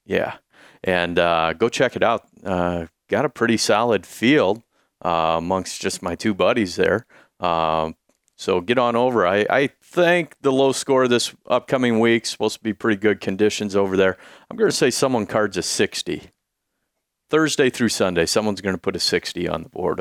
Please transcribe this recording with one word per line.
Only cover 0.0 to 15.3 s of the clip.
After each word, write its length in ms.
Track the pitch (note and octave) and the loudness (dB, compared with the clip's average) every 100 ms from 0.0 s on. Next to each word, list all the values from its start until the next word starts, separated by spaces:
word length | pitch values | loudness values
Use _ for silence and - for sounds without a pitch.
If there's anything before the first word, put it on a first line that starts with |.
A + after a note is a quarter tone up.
| - | -4
Yeah. 280 | F2+ - - _ _ - _ | -2 -2 -8 _ _ -20 _
And, 340 | F#2 F2+ F2 F2 | -2 0 0 0
uh, 360 | E2+ E2 E2 | 2 2 0
go 140 | E2 A#2 | 0 -2
check 280 | - B2+ G2 | 0 -2 0
it 80 | |
out. 180 | G#2 A2 - - | 0 0 -6 -12
Uh, 420 | - F2+ F2 F2 E2 _ - | -4 -2 -2 -4 -8 _ -4
got 160 | G2+ | -2
a 40 | D3 | -2
pretty 280 | - A#2 A2+ | -2 0 2
solid 500 | - G#2+ A#2+ G2+ - | 2 2 2 0 -4
field, 560 | - A#2 D3 F#2 A2 _ _ _ _ | -2 2 4 2 -2 _ _ _ _
uh, 300 | F2 E2 D#2+ E2 | -2 0 0 0
amongst 420 | F2 F#2+ F2 - | 0 -4 -4 -8
just 220 | G2 - | -8 -6
my 120 | F#2 | -6
two 180 | F2 A2 | -4 -2
buddies 420 | F#2+ F#2+ B2 F#2 F#2 | 0 2 2 -2 0
there. 280 | F2 G#2 - - _ _ | 0 0 -4 -20 _ _
Um, 560 | F2+ E2 D#2+ D#2+ D#2+ - _ _ _ - | -2 0 0 -2 -4 -8 _ _ _ -8
so 240 | - F#2 | -2 -2
get 180 | F2+ B2 | 0 0
on 160 | A#2+ | 2
over. 320 | A#2+ B2+ A#2 F2+ | 2 0 2 2
I, 200 | G2+ - | 2 2
I 200 | C3 C3+ - | 0 0 -6
think 540 | _ F3+ E3+ F3 D3+ - | _ 0 2 2 -2 -4
the 100 | C#3 | 0
low 180 | C3 C3+ | 2 2
score 380 | B2+ - C3 B2+ | 0 0 2 4
this 260 | A#2+ - - - | 2 0 -8 -2
upcoming 500 | B2 - C3+ B2 A2+ | -2 0 0 2 4
week, 280 | A#2 A2+ - | 4 2 0
supposed 320 | - G#2+ - | -4 -4 -4
to 40 | |
be 120 | A2 | -6
pretty 240 | G2 A#2 G2+ | -2 -2 0
good 200 | G#2+ G2 | 0 0
conditions 540 | - F#2+ G#2 - G#2 | -2 0 0 0 -2
over 220 | G2 G2 F#2+ | 0 2 2
there. 200 | F#2+ F#2 - - - | 2 0 -10 -20 -12
I'm 80 | A3 | 0
gonna 140 | G3 | 0
say 200 | - C#3 | 2 0
someone 360 | - C3+ A#2+ | 2 0 0
cards 300 | G2 | 0